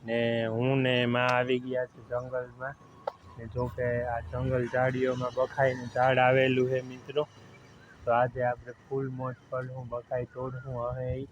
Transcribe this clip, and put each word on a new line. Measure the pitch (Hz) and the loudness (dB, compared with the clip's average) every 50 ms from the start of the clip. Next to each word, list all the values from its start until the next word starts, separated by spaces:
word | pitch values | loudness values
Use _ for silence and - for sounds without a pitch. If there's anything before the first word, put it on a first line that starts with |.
ને? | - 113 117 117 117 117 117 117 113 | -4 -2 0 0 2 2 0 0 0
હું | 113 110 113 123 131 135 135 | 0 0 0 2 2 2 2
ને | 131 127 127 123 123 | 2 2 2 2 2
માં | 120 120 123 123 127 | 2 2 2 4 4
આવી | 123 123 123 127 131 127 | 4 2 2 2 0 -2
ગયા | 123 127 127 127 127 | -2 -4 -4 -4 -4
છે | 123 _ 135 | -6 _ -20
જંગલમાં. | 117 113 123 123 127 127 127 127 123 123 120 123 127 135 143 - - - - - - - - - - - | -10 -6 -6 -6 -4 -4 -6 -6 -6 -8 -12 -12 -10 -10 -10 -12 -18 -20 -20 -10 -10 -10 -10 -10 -20 -20
ને | - - 117 | -16 -14 -14
જો | 113 - 123 123 123 | -8 -4 -4 -4 -4
કે | - - 123 123 120 120 120 | -2 -2 -2 0 0 -2 -2
આ | 123 117 117 | -2 -4 -6
જંગલ | 117 - - 123 131 131 131 127 123 | -6 -6 -6 -4 -2 0 0 0 0
ઝાડીઓમાં | 117 127 127 127 131 127 127 127 127 127 127 127 123 120 | 0 0 2 2 2 2 2 0 0 0 0 -4 -4 0
બખાઈનું | 123 131 127 - - 135 131 127 131 123 117 | 0 -2 0 2 2 2 2 2 0 -8 -6
ઝાડ | - 127 123 131 131 127 | 0 2 4 4 6 6
આવેલું | 127 127 131 131 131 131 131 127 127 127 | 6 6 6 6 6 4 4 4 2 2
છે | 131 127 | 0 -2
મિત્રો. | 127 127 127 127 - - 139 147 151 - - - - - - - - - - - - - - - | -4 -6 -14 -14 -14 -6 -4 -4 -4 -4 -8 -20 -20 -20 -20 -20 -20 -20 -20 -20 -20 -20 -20 -10
તો | - 120 | 0 2
આજે | 117 120 123 127 120 127 | 4 4 4 2 2 0
આપણે | 123 123 123 - - 127 120 | 0 0 -2 -4 -8 -16 -18
ફૂલ | _ - - 139 135 135 131 | _ -10 -6 -4 -4 -4 -4
મોજ | 131 127 127 127 127 - | -6 -6 -6 -8 -8 -10
કરશું, | - - - 127 127 127 127 131 127 | -12 -8 -6 -6 -6 -6 -8 -10 -10
બખાઈ | 120 117 120 120 - 131 127 123 | -8 -8 -8 -8 -4 -4 -4 -4
તોડશું | - - 131 127 131 131 127 127 135 131 120 | -4 -6 -8 -8 -8 -8 -8 -10 -8 -6 -4
હવે | 120 120 127 127 127 127 | -4 -4 -4 -4 -4 -4
ઈ. | 127 131 139 - | -4 -6 -6 -10